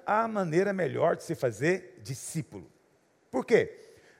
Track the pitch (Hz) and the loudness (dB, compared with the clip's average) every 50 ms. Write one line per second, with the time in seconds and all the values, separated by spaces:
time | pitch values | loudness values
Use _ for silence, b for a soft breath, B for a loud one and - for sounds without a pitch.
0 | - - 202 214 226 226 220 208 190 165 151 170 196 202 196 190 175 135 120 120 | -4 0 0 0 0 0 0 -2 -2 0 2 2 2 2 0 -2 -2 -2 0 0
1 | 139 165 180 170 - - 165 - - 127 110 98 127 165 185 185 - - - - | 2 2 0 0 -4 -8 -6 -2 -2 -2 -2 0 0 0 0 0 -2 -10 -20 -16
2 | 107 101 135 - - - - 160 - - - 98 82 - _ _ _ _ _ _ | -12 -10 -10 -10 -10 -10 -8 -8 -8 -8 -10 -16 -16 -18 _ _ _ _ _ _
3 | _ _ _ _ _ _ - 262 233 - 233 180 - - - b b b b b | _ _ _ _ _ _ -4 -4 0 4 4 4 4 4 -4 b b b b b
4 | b b b | b b b